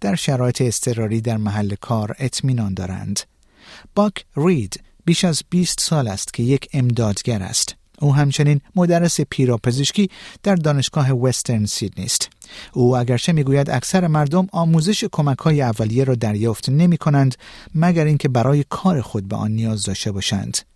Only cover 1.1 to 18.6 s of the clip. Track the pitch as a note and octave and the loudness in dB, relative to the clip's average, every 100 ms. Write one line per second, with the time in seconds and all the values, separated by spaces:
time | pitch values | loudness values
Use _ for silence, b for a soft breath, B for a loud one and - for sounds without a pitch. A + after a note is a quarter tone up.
1.1 | A2+ A2+ A2 G#2 G#2 G#2 G2+ - A2+ G#2+ | -2 -2 -2 -2 -2 -4 -4 -4 -4 -4
2.1 | - C3 - C3+ B2 G#2 F#2+ F#2 F#2 G2+ | -6 -6 -4 -2 -2 -2 -4 -6 -8 -6
3.1 | G2+ - _ B B B B B - G#3 | -8 -8 _ B B B B B 0 0
4.1 | - - - D#3+ E3+ G2 - - _ - | -2 -8 0 2 2 -2 -8 -18 _ -2
5.1 | E3+ F3+ D3 - F3 F3 - - D#3 A#2+ | 2 2 0 -2 0 0 -2 -2 0 0
6.1 | F#2+ - - A#2+ C3+ - C#3 B2 A#2 A2+ | -4 -6 -2 0 0 0 -2 0 2 0
7.1 | G2+ - A2 F#2 - - - _ _ D3 | -2 -2 -4 -4 -4 -6 -8 _ _ 2
8.1 | C#3 C#3+ C#3 D3 C#3+ - F#3 F3 E3+ E3+ | 4 2 2 2 2 0 0 2 4 2
9.1 | - D3 - B2+ A#2+ B2+ B2 C#3 - G3 | 0 -2 0 0 2 0 0 0 0 0
10.1 | B B B G3+ F#3+ D#3 C#3+ B2+ - C3 | B B B 0 0 2 0 -2 0 0
11.1 | B2+ B2+ A#2+ - A2+ G#2 - G#2 - F#2 | 2 0 0 -2 -2 -2 -4 -6 -6 -4
12.1 | - - _ B B B - B2 B2+ A#2+ | -4 -6 _ B B B 2 4 4 2
13.1 | A#2+ - D#3+ C3+ C#3 C#3 C3 - F#3+ F3 | 0 2 2 2 2 2 -2 0 0 2
14.1 | D3+ C#3+ F3 F#3+ F#3+ E3 E3 D#3 G#3+ G3+ | 2 2 0 0 0 2 2 2 0 -2
15.1 | - D3 C3 D#3+ D3 B2+ A2 A2 A#2 C3+ | -2 0 0 2 2 2 0 0 2 2
16.1 | B2 A2 G#2 A2+ G#2+ - C#3 F3 E3+ - | 0 0 0 -2 -2 0 2 4 2 2
17.1 | C#3+ C3+ - B B B D#3 F3 E3+ D3+ | 2 2 0 B B B 0 2 4 2
18.1 | D3 D3 B2 A#2+ D3 | 2 2 2 2 2